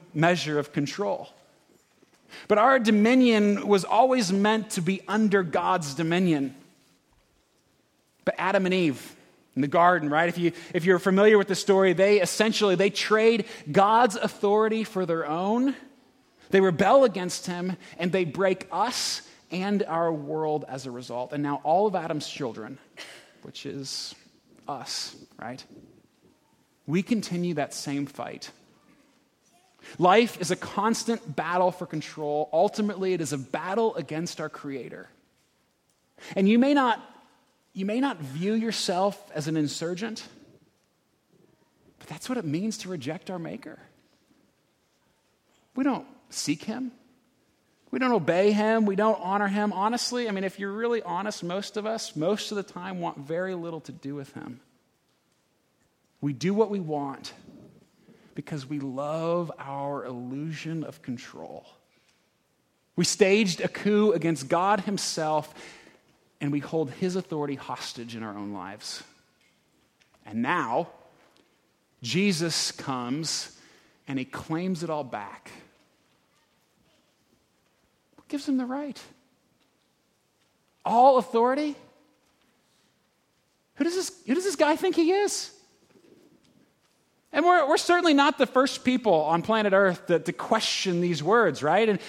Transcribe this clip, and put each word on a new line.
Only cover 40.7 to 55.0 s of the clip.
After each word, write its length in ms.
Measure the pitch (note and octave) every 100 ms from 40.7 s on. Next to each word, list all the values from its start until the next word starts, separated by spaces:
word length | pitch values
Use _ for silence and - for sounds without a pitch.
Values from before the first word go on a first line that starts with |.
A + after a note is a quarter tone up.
| _ _ _ _ _ _ _ _ _ _ _ _ _
but 80 | -
that's 200 | D#3 -
what 100 | B3+
it 60 |
means 360 | E3 D#3 A3 G#3
to 100 | F#3
reject 400 | F3+ B2+ D#3 -
our 100 | F3+
Maker. 400 | D#3 - - - - _ _ _ _ _ _ _ _ _ _ _ _ _ _ _ _ _ _ B3
We 80 |
don't 240 | C#4 A#3 - - _
seek 340 | - - -
him. 280 | - A#3 B3+ - _ _ _ _ _ _ _ _ _
We 80 | B3
don't 120 | B3+
obey 400 | A3+ D3 E3+ G#3
him. 340 | G#3 G#3+ A3+ G#3
We 120 | G3
don't 220 | G#3+ A3
honor 260 | F3 G3+ G3+
him. 240 | G3+ G#3
Honestly, 560 | F#3 G#3 A#3+ - B3 A#3
I 40 |
mean, 120 | G3
if 160 | F#3+ F#3+
you're 140 | G3
really 280 | G3+ A#3 A#3
honest, 420 | F3 F3 G#3 -
most 340 | F3 F#3 G3+ G#3+
of 80 | G#3+
us, 300 | A3 - D3+
most 360 | E3 G#3 -
of 60 | G#3
the 60 |
time, 360 | F#3+ F3 F#3 F#3
want 200 | E3+ -
very 360 | C#3 E3 F#3 F3+
little 240 | E3+ E3
to 120 | -
do 220 | D#3+ C#3 C#3+
with 180 | C3+
him. 260 | - - A#2+ _ _ _ _